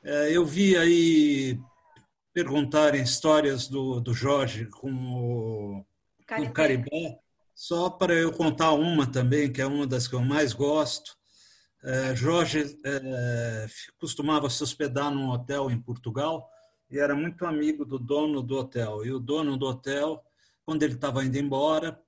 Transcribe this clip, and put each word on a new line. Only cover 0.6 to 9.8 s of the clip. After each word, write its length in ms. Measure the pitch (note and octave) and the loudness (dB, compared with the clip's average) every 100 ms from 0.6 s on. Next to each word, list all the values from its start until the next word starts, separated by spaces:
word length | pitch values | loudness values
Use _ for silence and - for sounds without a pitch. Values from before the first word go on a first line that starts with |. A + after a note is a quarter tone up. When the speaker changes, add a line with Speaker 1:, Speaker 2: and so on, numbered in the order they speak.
| G3 F3+ | 6 6
Speaker 1:
aí 800 | E3+ E3+ E3 D#3+ D3 C#3 C3 B2 - _ _ - _ _ _ | 8 6 8 6 6 4 0 -4 -8 _ _ -20 _ _ _
perguntarem 680 | F3 E3 D#3+ C#3 D3+ D3+ C#3+ | -4 0 0 2 4 4 4
histórias 680 | B2+ - D#3+ D3+ C#3+ C3+ A#2+ | 0 0 4 4 4 -2 -4
do, 320 | C3+ C3 B2 | -4 -4 -4
do 140 | A#2 | -2
Jorge 520 | A2+ C3 C#3+ C3 G#2+ A2+ | -2 2 2 0 -4 -10
com 260 | - C3+ | -10 -8
o, 920 | C3 B2+ B2+ A#2+ A#2+ A2+ A2 G#2 G2 G2 _ _ _ _ | -6 -6 -4 -4 -4 -4 -6 -6 -10 -12 _ _ _ _
com 160 | A3+ | -6
o 100 | C3+ | -4
Speaker 2:
Caribé. 0 | |
Speaker 1:
Caribé. 640 | B2 D3+ B2+ B2 D#3 D#3+ - _ _ _ | 0 2 2 -2 -6 -8 -12 _ _ _
Só 360 | - - E3+ F3+ | -18 -6 -2 -2
para 240 | F3 F3+ | -2 2
eu 160 | E3 E3 | 2 2
contar 400 | D#3+ D#3+ B2+ D#3+ | 0 -2 2 4
uma 320 | D3 E3 E3 | 4 4 2
também, 480 | C3 B2+ B2 D3 C#3+ | 0 2 2 2 0
que 80 | B2+ | 0
é 60 | C3+ | -2
uma 200 | C#3+ | -2